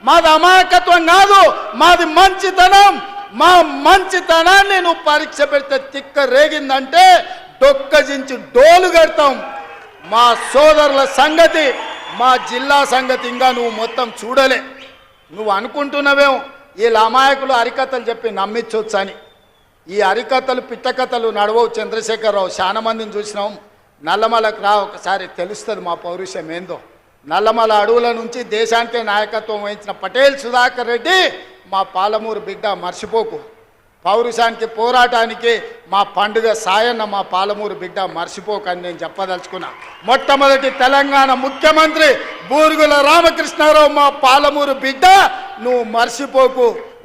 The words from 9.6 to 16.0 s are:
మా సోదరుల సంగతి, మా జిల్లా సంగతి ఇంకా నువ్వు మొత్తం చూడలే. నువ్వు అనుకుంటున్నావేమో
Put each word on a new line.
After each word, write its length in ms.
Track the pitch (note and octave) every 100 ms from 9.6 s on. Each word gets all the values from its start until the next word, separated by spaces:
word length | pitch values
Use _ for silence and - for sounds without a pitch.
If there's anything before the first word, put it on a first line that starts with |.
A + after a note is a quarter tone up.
| - - - - F3
మా 120 | A3 A#3+ A3+ -
సోదరుల 500 | C4 D4+ D4+ D4 C#4 C4+ -
సంగతి, 460 | D4 D#4 E4 D#4+ C#4+ A3+ - - - F#3
మా 100 | B3 B3+ -
జిల్లా 280 | B3 C#4 C#4+ C#4
సంగతి 320 | B3+ B3+ B3+ B3
ఇంకా 160 | B3 B3+ A#3+
నువ్వు 160 | A#3 G#3+
మొత్తం 260 | A3+ A#3 A#3 -
చూడలే. 380 | G#3+ C4 C4+ A#3+ - - - _ _ _ _ F3
నువ్వు 140 | G#3+ G3
అనుకుంటున్నావేమో 800 | A#3 D4 C#4+ C#4+